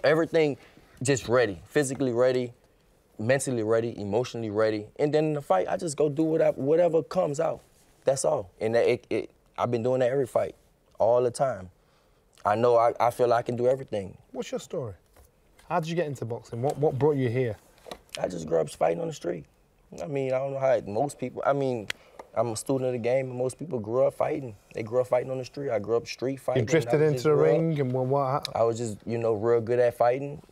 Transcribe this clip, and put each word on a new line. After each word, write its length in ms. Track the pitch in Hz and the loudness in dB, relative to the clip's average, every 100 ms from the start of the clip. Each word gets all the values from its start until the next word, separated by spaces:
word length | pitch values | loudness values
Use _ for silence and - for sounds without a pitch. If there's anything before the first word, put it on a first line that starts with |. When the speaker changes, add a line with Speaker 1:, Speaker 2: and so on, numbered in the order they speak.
Speaker 1:
everything 540 | 135 160 156 165 151 127 - - _ - | 2 2 2 2 0 -2 -12 -20 _ -6
just 260 | 131 139 - | -2 0 2
ready, 340 | 127 110 85 - | 2 2 -2 -4
physically 460 | 151 131 135 135 | 0 0 0 0
ready, 400 | 117 127 127 123 - _ _ _ _ _ - | 2 2 2 -4 -10 _ _ _ _ _ -6
mentally 440 | 110 135 143 123 | 0 0 0 -2
ready, 340 | 107 113 117 - | 2 2 0 -6
emotionally 500 | 101 107 127 117 110 | -2 0 0 -6 -4
ready. 360 | 104 110 107 104 - | 0 0 0 -6 -2
And 160 | 147 | 0
then 120 | 151 156 | 2 2
in 60 | |
the 80 | 147 | -2
fight, 260 | - 190 - | 0 0 2
I 80 | 196 | -4
just 200 | 175 139 | -4 0
go 120 | 151 | 0
do 160 | 139 | 2
what 180 | 160 160 | 0 4
I, 80 | 156 | 2
whatever 520 | - 135 160 175 160 | 2 2 4 4 2
comes 360 | 156 185 170 143 | 0 -2 0 0
out. 220 | 160 123 - _ _ _ | -4 -4 -12 _ _ _
That's 200 | - 135 | 0 2
all. 260 | 156 143 95 _ | 0 0 -4 _
And 140 | 110 | 0
that 140 | 117 101 | 2 4
it, 180 | 120 - | 2 -2
it, 220 | 110 - _ _ - | -4 -4 _ _ -4
I've 140 | 113 | -2
been 120 | 117 | 0
doing 180 | 123 127 | 0 2
that 100 | 120 | 2
every 160 | 139 123 | 0 0
fight, 300 | 113 98 - _ _ _ - | -2 -2 -6 _ _ _ 0
all 240 | 104 123 | 2 4
the 80 | 123 | 2
time. 400 | 117 135 101 92 _ _ _ _ _ _ _ | 0 -2 -2 -12 _ _ _ _ _ _ _
I 100 | 101 | 0
know 220 | 107 123 117 | 4 6 6
I, 160 | 117 - | 4 4
I 120 | 117 | 0
feel 220 | - 120 | 4 2
I 100 | 117 | 2
can 140 | 120 120 | 0 0
do 120 | 123 | 0
everything. 480 | 135 135 107 92 - _ | 0 -2 -8 -8 -14 _
Speaker 2:
What's 180 | 254 - | -12 -8
your 100 | 240 | -10
story? 340 | - 175 117 90 _ _ _ _ _ _ - | -8 -8 -8 -12 _ _ _ _ _ _ -4
How 100 | 175 | -2
did 100 | 160 | 0
you 40 | |
get 120 | 170 151 | -2 -2
into 180 | 131 | -6
boxing? 380 | 113 117 - 117 | -8 -8 -10 -4
What, 160 | 135 139 | -4 0
what 200 | 156 135 | 0 2
brought 180 | 147 143 | 2 2
you 120 | 127 | 0
here? 280 | 123 120 101 _ _ - - _ - | 0 -2 -4 _ _ -18 -18 _ -6
Speaker 1:
I 80 | - | -6
just 200 | - 80 | -6 -2
grew 120 | 165 | 0
up 120 | 78 | 0
fighting 300 | - 160 170 | 0 0 0
on 60 | 165 | -4
the 60 | |
street. 320 | 151 175 175 139 _ _ _ _ - | -6 -8 -8 -12 _ _ _ _ -12
I 40 | 170 | -6
mean, 260 | 139 131 | -4 -2
I 60 | 131 | -2
don't 160 | 139 | -4
know 40 | 135 | -2
how 220 | 135 113 98 | 2 2 0
most 320 | 104 143 - | -2 -4 -4
people, 240 | 123 - - | -8 -2 0
I 60 | |
mean, 360 | 143 135 120 98 - _ - - | 0 0 -2 -6 -12 _ -20 -8
I'm 160 | 107 117 | -4 -2
a 80 | 110 | -4
student 300 | - 135 127 | -2 -2 -2
of 60 | |
the 60 | 123 | -2
game, 300 | 117 135 131 | -2 -2 -2
and 80 | 123 | -4
most 220 | 127 - | -6 -6
people 220 | 151 123 | -8 -8
grew 260 | 104 123 139 | -4 0 0
up 80 | |
fighting. 400 | - 139 156 127 101 _ | 0 -2 -2 -8 -16 _
They 120 | - | -10
grew 160 | 113 123 | -2 -2
up 80 | 123 | 0
fighting 240 | 123 131 | -2 -2
on 60 | 131 | -6
the 60 | |
street. 240 | 123 143 139 | -8 -8 -4
I 100 | 110 | -4
grew 160 | 101 117 | 0 -2
up 100 | 117 | -2
street 300 | - 123 135 | -6 -6 -4
fighting, 240 | - 127 | -2 -2
Speaker 2:
You 20 | |
Speaker 1:
and 80 | 117 | 2
I 20 | |
Speaker 2:
drifted 280 | 160 117 151 | 2 2 2
Speaker 1:
was 60 | 156 | 2
Speaker 2:
into 60 | |
Speaker 1:
just 100 | 131 | 2
Speaker 2:
the 100 | 151 | 2
Speaker 1:
grew 100 | 147 | 4
up 60 | - | 4
Speaker 2:
ring, 300 | 165 165 147 | 4 2 0
and 120 | 127 | -2
what, 140 | 127 127 | -2 0
what? 420 | 143 131 143 - | 0 0 -2 -2
Speaker 1:
I 80 | 104 | 0
was 160 | 117 113 | 0 0
just, 200 | 117 101 | -6 -8
you 140 | - 117 | -6 -2
know, 160 | 113 | 0
real 260 | 104 117 117 | 0 2 2
good 200 | 110 123 | 2 2
at 160 | 120 - | 2 2
fighting. 440 | 120 131 143 147 - | 2 2 -6 -12 -6